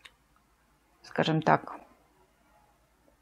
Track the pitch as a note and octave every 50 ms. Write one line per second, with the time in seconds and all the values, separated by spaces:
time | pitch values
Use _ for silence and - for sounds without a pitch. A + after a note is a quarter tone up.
0 | - - _ _ _ _ _ _ _ _ _ _ _ _ _ _ _ _ _ _
1 | - - - - D#3+ E3 D#3 D#3+ - D#3 D3+ - - - - - - - - _
2 | _ _ _ _ _ _ _ _ _ _ _ _ _ _ _ _ _ _ _ _
3 | _ _ _ _